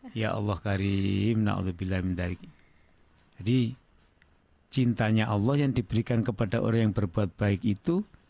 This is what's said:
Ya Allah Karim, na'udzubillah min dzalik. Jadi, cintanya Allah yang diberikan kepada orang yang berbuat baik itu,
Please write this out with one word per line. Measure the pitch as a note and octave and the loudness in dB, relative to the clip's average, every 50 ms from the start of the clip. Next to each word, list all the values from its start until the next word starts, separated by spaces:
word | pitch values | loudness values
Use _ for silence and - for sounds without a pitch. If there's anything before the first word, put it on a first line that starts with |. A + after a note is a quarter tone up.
| - B3+ | -20 -10
Ya | - A2+ A2 - | -6 -4 -4 -2
Allah | - G#2+ G#2 G#2 G2 | -2 -2 -2 -2 -2
Karim, | - - G#2 G2 F#2+ G2 G2 G2 G2 G2 G2 G2 G2 G2+ A2 A#2 A2 | -2 -2 -2 -2 0 0 0 0 0 0 0 0 0 2 2 2 2
na'udzubillah | G#2+ G2+ G2 F#2+ F#2 F#2+ F2+ F2 G2 F#2 F#2+ F#2 | 2 0 0 -2 -2 -4 -4 -4 -4 -4 -2 -2
min | F2+ F#2+ F2+ | -2 -2 -2
dzalik. | F2 F2+ F2+ F2+ - - - - - _ _ _ _ - _ _ _ _ _ _ _ _ _ _ | -2 -4 -4 -6 -8 -12 -20 -20 -20 _ _ _ _ -20 _ _ _ _ _ _ _ _ _ _
Jadi, | - F#2+ G#2 B2 C3 A#2+ A2+ B2 - _ _ _ _ _ _ _ _ _ _ _ _ _ _ _ _ _ _ | -8 -2 0 2 2 2 0 -4 -10 _ _ _ _ _ _ _ _ _ _ _ _ _ _ _ _ _ _
cintanya | - - B2+ A#2+ A2+ - A#2 G#2+ A2 A2 G#2+ | 0 2 2 2 2 2 2 2 2 2 2
Allah | G#2+ G#2+ G2+ G2+ A#2+ C#3+ C#3+ | 2 0 0 2 2 2 2
yang | C#3+ C#3 | 2 0
diberikan | A#2 B2 A2 - - A2 A2+ - B2 A#2 | 0 -2 -4 -2 -2 -2 0 0 0 0
kepada | G#2+ - A2 - A#2 G2 - A#2 | 0 -2 -2 -2 -2 -2 0 0
orang | - A2 A2+ A#2 A2+ | 0 2 2 2 2
yang | G#2+ | 2
berbuat | - - G2+ F#2 - - G#2 F2+ - | 2 0 -2 -2 0 -2 -2 -2 -2
baik | - G#2 G2+ G2+ F#2 - | -2 0 0 0 2 2
itu, | A2 G2+ F#2 _ - E3+ F#3 G#3+ - - _ _ _ | 0 -2 0 _ -2 0 0 -2 -4 -12 _ _ _